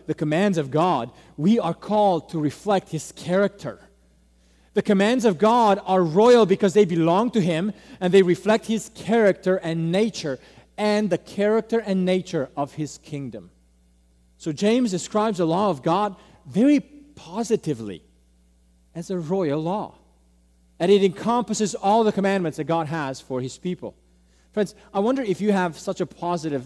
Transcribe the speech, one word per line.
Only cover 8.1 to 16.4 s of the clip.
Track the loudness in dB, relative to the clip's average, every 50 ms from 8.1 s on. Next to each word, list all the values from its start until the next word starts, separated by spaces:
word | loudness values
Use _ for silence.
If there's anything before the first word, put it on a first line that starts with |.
they | 4 4
reflect | 4 4 2 0 0 0 0 0 0
his | -2 -6 -6 -6 -10 -16
character | -10 -4 0 2 2 4 2 2 0 0 -2 -2
and | -2 -2 -4 -4 -4 -2 0
nature | 0 0 0 0 -2 -6 -8 -8 -8 -8 -12 -18 -20 -20 -20 _ _
and | -4 -2 0 0 0 0 0
the | -2 -4
character | -6 -6 -4 -2 0 0 0 0 -2 -2 -2 -4
and | -2 -2 -2 0 0
nature | 0 0 -2 -2 -4 -6 -6 -6 -6 -6
of | -8 -8 -6 -6
his | -8 -10 -10 -10 -16
kingdom. | -18 -14 -12 -12 -12 -12 -14 -16 -18 -20 _ _ _ _ _ _ _ _ _ _ _ _ _ _ _ _ _
So | _ -10 -8
James | -6 -2 0 0 2 2 0 0
describes | -2 -4 -6 -4 -2 -2 -2 -2 -2 -2
the | -2
law | 0 0 0 0 -2
of | -2 -2
God | -2 -2 0 0 0 -2 -6 -10 -20 -20 -20 _